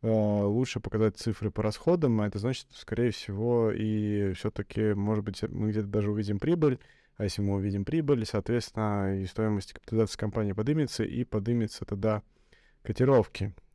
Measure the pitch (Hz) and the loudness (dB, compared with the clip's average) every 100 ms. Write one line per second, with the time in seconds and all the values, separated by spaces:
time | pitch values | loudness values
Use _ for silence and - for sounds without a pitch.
0 | 113 110 104 104 101 113 - 120 104 107 | 2 4 4 4 2 2 0 -4 -2 2
1 | 110 - 117 - 110 - 107 - - 180 | 2 0 -4 -2 -2 -2 -2 0 2 4
2 | 139 110 104 98 117 127 - - - 110 | 4 2 0 -2 -2 -4 -8 -16 -6 0
3 | 120 - - 98 117 120 110 107 110 107 | 0 0 -6 -4 0 2 2 2 0 0
4 | 104 104 98 90 110 - 98 107 107 101 | 0 0 0 -2 -4 -4 -6 0 0 2
5 | 104 107 104 95 - - 107 107 101 107 | 0 0 -2 -6 -6 -2 -2 0 0 0
6 | 104 104 104 101 156 175 147 127 - _ | 0 0 -2 -2 0 2 2 2 -6 _
7 | _ - 104 - 101 98 101 98 98 160 | _ -6 -4 -2 0 0 0 -2 -2 0
8 | 143 131 107 104 104 120 - 113 107 101 | 2 2 0 -2 0 -2 -2 -4 -2 0
9 | 98 98 95 - 110 101 - - - 113 | 0 -2 -4 -2 0 -2 -4 -14 -2 0
10 | 107 - 107 117 104 98 117 156 135 - | 0 0 -4 -2 -2 -2 0 0 0 -2
11 | 110 120 123 107 104 120 107 - - 101 | -2 -4 -4 -2 0 0 0 -4 -8 -2
12 | 110 107 - _ _ - _ _ - 110 | 0 0 -4 _ _ -20 _ _ -4 2
13 | 127 131 98 - 101 - - | 6 6 4 -2 -6 -8 -16